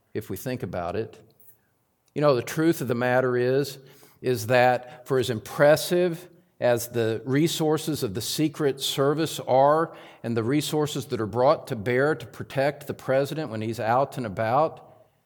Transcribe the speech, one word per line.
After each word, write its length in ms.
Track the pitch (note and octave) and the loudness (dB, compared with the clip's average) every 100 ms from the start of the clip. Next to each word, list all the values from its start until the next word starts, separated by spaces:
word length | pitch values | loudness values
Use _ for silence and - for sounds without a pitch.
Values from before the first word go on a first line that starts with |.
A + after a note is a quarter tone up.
| _ | _
if 160 | A2 - | -10 -8
we 80 | G2 | -10
think 260 | C3 B2+ | -8 -8
about 320 | F#2+ F#2 E2+ G2 | -6 -6 -6 -6
it. 240 | A2+ - - _ - _ _ _ _ _ _ | -6 -10 -20 _ -20 _ _ _ _ _ _
You 80 | - | 0
know, 140 | D3 B2 | 2 2
the 80 | |
truth 380 | A#2 - D#3+ E3 | 0 0 0 0
of 60 | B2 | -2
the 80 | A#2+ | -2
matter 400 | B2 B2+ C3 B2 | 2 2 2 2
is, 440 | B2 C3+ C#3+ - - - - - | 2 0 -2 -8 -20 -20 -20 -8
is 260 | B2+ B2 G#2+ | -2 -2 2
that 600 | B2+ B2 B2 - - - | 4 6 2 -4 -14 -2
for 100 | C3 | -2
as 120 | B2 | 0
impressive 960 | A2 - - D3 D3+ - F3 F3+ E3 - - _ - | -4 -6 2 6 6 2 0 0 -2 -12 -20 _ -2
as 300 | B2 A#2+ - | 0 0 0
the 320 | A#2+ A2+ A2 C3 | -2 0 -2 0
resources 800 | C3+ D#3+ - D#3 D#3 D#3 C#3+ | 2 2 0 0 0 -2 -4
of 100 | B2 | -4
the 80 | G2 | -4
Secret 580 | - - D3+ D3 D3 C3+ | -6 -2 -2 0 -2 0
Service 600 | - - C#3 D3+ E3 - | -4 0 2 2 -2 -4
are 560 | - B2+ C#3 D#3 E3 - - - | 2 6 6 4 0 -6 -20 -10
and 160 | A#2 A#2 | -4 -2
the 60 | |
resources 640 | A2+ D3 D3 D3+ D3+ D3+ - | 0 0 0 -2 -2 -4 -6
that 120 | A2+ | -4
are 60 | G#2+ | -2
brought 420 | A2+ C3 D#3+ - | 2 4 4 0
to 80 | A#2+ | -6
bear 380 | G2+ B2 C#3+ - | -2 0 2 -2
to 100 | - | -8
protect 640 | - G#2+ C#3 C3+ D3 - | -14 -8 -2 -2 -2 -10
the 60 | |
president 560 | - - C3+ C#3 D#3 D3 | -10 -2 0 0 -4 -8
when 120 | A2 | -6
he's 180 | A2 A2+ | -6 -4
out 380 | A2 A#2+ C#3 - | 0 2 0 -4
and 80 | A#2 | -8
about, 840 | F2+ A2 C3 D#3+ - - - _ _ | -4 0 2 0 -4 -20 -20 _ _